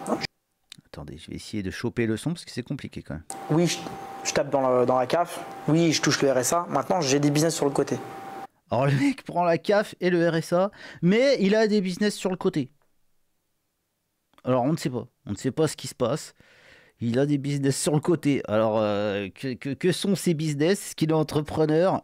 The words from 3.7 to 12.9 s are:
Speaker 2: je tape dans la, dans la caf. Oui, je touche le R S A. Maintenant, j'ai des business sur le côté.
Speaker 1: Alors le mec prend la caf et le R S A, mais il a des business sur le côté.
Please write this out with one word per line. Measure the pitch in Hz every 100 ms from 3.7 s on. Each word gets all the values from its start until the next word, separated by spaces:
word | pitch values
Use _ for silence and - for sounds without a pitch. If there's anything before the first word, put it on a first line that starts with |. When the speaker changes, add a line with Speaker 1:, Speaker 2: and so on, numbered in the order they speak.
| - - - - - -
Speaker 2:
je |
tape | - 143
dans | 139
la, | 131 127 123
dans | 127
la | 127
caf. | 165 170 - - - -
Oui, | 156 170
je | 135
touche | - -
le | 139
R | 127
S | 123
A. | 170 175
Maintenant, | 139 - 190
j'ai | 139 143
des | 147
business | 147 160 151
sur | 143
le |
côté. | 139 135 123 - - - - - _ _
Speaker 1:
Alors | 113 139
le |
mec | 139 277 254
prend | - 175 175
la | 170
caf | - 202 208 -
et | 180
le | 180 170
R | 165
S | -
A, | 175 196 - - -
mais | 170 214 277 262
il | 196 214
a | 220
des | 208
business | 185 175 208 208
sur | 196
le | 185
côté. | 190 165 127 _ _